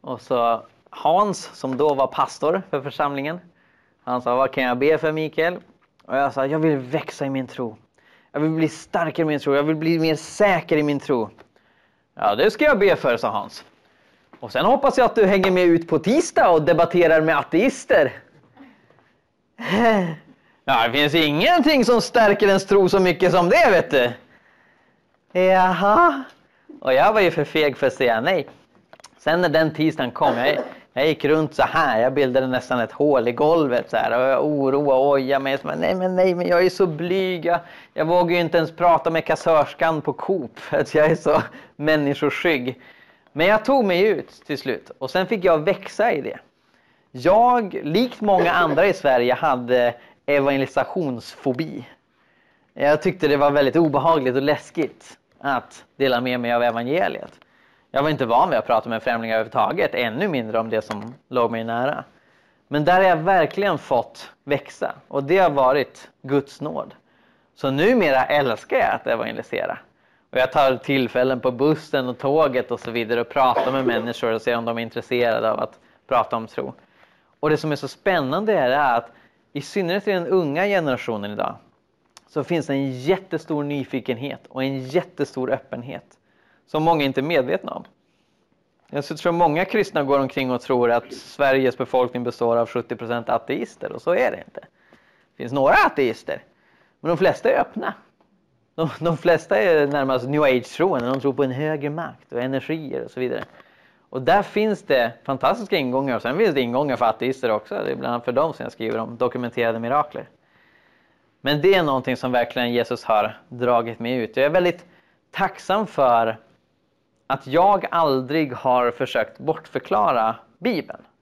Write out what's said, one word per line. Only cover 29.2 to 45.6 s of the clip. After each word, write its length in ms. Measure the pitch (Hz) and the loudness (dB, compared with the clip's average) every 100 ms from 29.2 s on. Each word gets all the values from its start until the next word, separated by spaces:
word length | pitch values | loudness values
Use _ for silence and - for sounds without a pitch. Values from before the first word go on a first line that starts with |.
| - 170 | -2 2
när 80 | 180 | 2
den 240 | 151 160 | 2 0
tisdagen 380 | 156 156 - 127 | 0 -2 0 -6
kom, 260 | - 147 120 | -2 -2 0
jag, 200 | 135 147 - - _ | 0 -2 -6 -14 _
jag 140 | - 151 | -2 0
gick 180 | 151 143 | 0 2
runt 280 | 156 156 | 2 0
så 100 | - | -2
här. 360 | 127 160 151 113 | 0 0 0 2
Jag 140 | 123 | 2
bildade 340 | 135 135 127 131 | 2 2 2 0
nästan 320 | 127 - 127 | -4 -2 -2
ett 120 | 110 | -2
hål 360 | - 147 135 117 | 0 2 2 0
i 40 | |
golvet 580 | 120 151 165 147 120 - | 0 2 2 2 0 -2
så 80 | 113 | -2
här. 220 | - 120 | 0 0
Och 60 | 131 | 0
jag 200 | 131 151 | 0 0
oroade 540 | 147 135 139 143 131 | 0 0 0 2 2
och 100 | 139 | 4
ojade 340 | 139 131 135 | 2 2 -2
mig. 140 | 135 135 | -2 -4
Så, 100 | 147 | -6
"Nej, 280 | 147 165 185 | -6 -2 -2
men 200 | 185 185 | -2 2
nej, 200 | 185 175 | 2 2
men 120 | 175 | 0
jag 180 | 175 185 | 2 2
är 40 | |
så 180 | 180 190 | 2 -2
blyg. 580 | 151 175 190 185 180 165 | -2 -4 -2 -2 -4 -2
Jag, 140 | 170 - - - | -4 -4 -20 -14
jag 120 | - 156 | -6 0
vågar 300 | 175 175 175 | 2 2 2
ju 60 | |
inte 160 | 165 170 | 2 0
ens 180 | 156 - | 0 0
prata 340 | 175 170 165 | 2 4 2
med 160 | 165 - | -2 -2
kassörskan 760 | 156 - 160 143 - 165 160 | -2 2 2 2 -2 -2 -2
på 120 | 147 | -6
Coop, 460 | 139 - 196 120 - | -8 -4 -4 -4 -14
för 180 | - 151 | -6 -4
att 160 | 147 160 | 0 2
jag 100 | 151 | 2
är 40 | 160 | 2
så 260 | - 147 - - - - | 0 0 -2 -12 -20 -6
människoskygg." 1080 | 147 156 143 143 147 - 175 147 123 123 - - _ _ _ | 0 0 0 0 -2 0 0 0 -4 -10 -18 -20 _ _ _
Men 160 | 143 175 | -2 2
jag 180 | 214 214 | 2 2
tog 200 | 277 208 | 2 2
mig 160 | 175 214 | 2 2
ut 220 | 175 - - _ | 0 -6 -18 _
till 120 | 139 | -8
slut. 340 | 139 113 - - | -4 -6 -8 -12
Och 140 | 131 | -4
sen 160 | 180 185 | -2 -2
fick 160 | 220 | 0
jag 140 | 180 | 2
växa 540 | 160 | 2